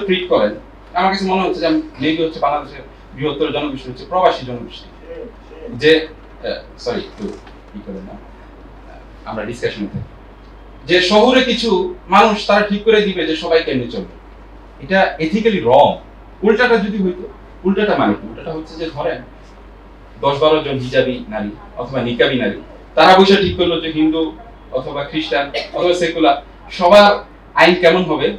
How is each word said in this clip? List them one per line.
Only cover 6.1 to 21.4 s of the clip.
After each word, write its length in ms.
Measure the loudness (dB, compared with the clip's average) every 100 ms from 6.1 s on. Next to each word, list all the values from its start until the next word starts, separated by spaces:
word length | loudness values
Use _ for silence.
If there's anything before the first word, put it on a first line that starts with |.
| -12 -20 -14 -10 -10 -12 -12
সরি, 180 | -6 -6 -8
একটু 140 | -12 -12 -12 -18 -20 -20 -18
ই 40 | -14
করে 140 | -14 -14
না, 60 | -18 -20 -20 -20 -20 -20 -20 -20 -20 -20 -20 -12
আমরা 120 | -10 -10
ডিসকাশনে 380 | -6 -6 -6 -8
থাকি। 180 | -8 -12 -16 -20 -20 -20 -20 -20 -20 0
যে 60 | 0 4
শহরে 300 | 4 6 4 2
কিছু 200 | 0 0 0 0 -6 2
মানুষ 220 | 4 4 2 2
তারা 140 | 2 2
ঠিক 100 | 0 2
করে 140 | 2 2
দিবে 160 | -2 -4
যে 40 | -4
সবাই 240 | 0 0 0
কেমনে 220 | -4 -4
চলবে, 200 | -8 -10 -16 -20 -20 -20 -20 -20 -20
এটা 140 | -2 2 2 0
ethically 360 | -2 0 0 0 4
wrong। 260 | 6 6 2 -10 -20 -20 -4
উল্টাটা 340 | 2 4 4 2 0
যদি 120 | -2
হইতো, 200 | -2 -4 -10 -16 -20 -6 -2
উল্টাটা 280 | 0 0 0
মানে 120 | 0 -2
কি? 60 | -6
উল্টাটা 240 | -14 -10 -10
হচ্ছে 180 | -12 -10
যে 60 | -10
ধরেন 240 | -6 -6 -6 -12 -20 -20 -20 -20 -20 -20 -20 -20 -4
দশ 120 | -2 2
বারো 160 | 2 2 0
জন 100 | -6
হিজাবি 300 | -2 0 0 -4 -8
নারী 160 | -8